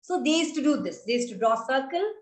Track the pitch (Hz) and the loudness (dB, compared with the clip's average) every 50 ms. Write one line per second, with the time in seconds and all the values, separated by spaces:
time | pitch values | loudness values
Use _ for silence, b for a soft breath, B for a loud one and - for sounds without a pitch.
0 | _ - 359 294 240 302 311 330 330 - - 311 254 302 285 - - - - - | _ -2 -2 0 2 2 2 2 2 0 -2 0 2 2 2 2 -2 -6 -8 -8
1 | - 214 240 240 240 233 208 185 220 220 226 226 - - 262 269 269 - 339 349 | -4 -2 0 0 0 -2 -2 0 2 2 2 2 0 0 0 0 0 0 -2 -2
2 | 403 427 427 - | -2 -2 -4 -8